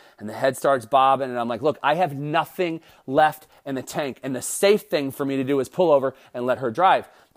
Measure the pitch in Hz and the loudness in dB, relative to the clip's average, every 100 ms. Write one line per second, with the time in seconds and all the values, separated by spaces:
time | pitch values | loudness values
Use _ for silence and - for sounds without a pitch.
0 | _ - 107 117 135 127 151 135 110 135 | _ -16 -14 -2 -2 0 0 0 2 4
1 | 135 131 131 123 117 113 147 - 139 160 | 4 2 0 -4 -4 -2 -2 0 0 0
2 | 170 139 147 160 151 - 175 160 _ _ | -2 -4 -4 -2 -2 -4 -4 -6 _ _
3 | - 143 156 - _ _ 143 131 - 165 | -2 2 2 0 _ _ -10 -10 -8 -8
4 | 143 - 135 127 - - 202 208 - 156 | -8 -8 -8 -8 -6 0 2 2 0 -4
5 | 135 - 139 135 131 139 123 - 170 143 | -4 -6 -4 -2 -2 -2 -2 0 4 4
6 | 131 - _ 123 123 117 127 110 185 135 | 2 -6 _ -6 -2 -2 -2 2 4 2
7 | - _ _ | 0 _ _